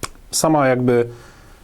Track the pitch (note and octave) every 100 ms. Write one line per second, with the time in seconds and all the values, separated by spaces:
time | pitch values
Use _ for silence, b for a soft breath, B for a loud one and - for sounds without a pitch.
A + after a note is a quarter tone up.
0 | - - - - D#3+ D3+ C3+ B2 B2 A#2+
1 | A#2+ B B B B B